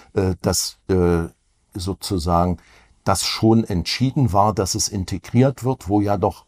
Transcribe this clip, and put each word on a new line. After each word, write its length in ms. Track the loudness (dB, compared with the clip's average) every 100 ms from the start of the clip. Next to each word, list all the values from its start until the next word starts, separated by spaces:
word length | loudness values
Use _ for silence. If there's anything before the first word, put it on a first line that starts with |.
| -6
äh, 220 | -2 0 0
dass, 380 | -2 -2 -4 -10 -2
äh, 400 | 2 4 2 -2 _ _ _ _
sozusagen 840 | -10 -8 -8 -4 -4 0 0 0 -2 _ -20 _ _ -2
das 200 | -2 -2
schon 380 | 0 4 4
entschieden 720 | 2 -4 -4 -2 -2 0 0
war, 200 | 4 2
dass 220 | 2 -2 -2
es 120 | -4
integriert 720 | -4 -6 -8 -2 2 2 2
wird, 240 | -6 -6 -2
wo 120 | 0
ja 160 | 0 0
doch 280 | 0 -2